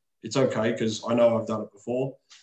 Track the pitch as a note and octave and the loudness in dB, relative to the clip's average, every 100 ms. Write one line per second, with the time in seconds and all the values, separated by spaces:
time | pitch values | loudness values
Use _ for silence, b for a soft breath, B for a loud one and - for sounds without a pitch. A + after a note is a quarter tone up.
0 | _ _ A2+ C3+ B2+ A2+ A#2 - A2+ - | _ _ -4 0 0 2 -2 0 -2 -4
1 | - A#2+ A#2 A2+ A2 G#2+ G#2+ - A#2+ B2+ | 0 4 4 4 -2 -6 -8 -12 -6 -4
2 | C3+ - _ B | -4 -8 _ B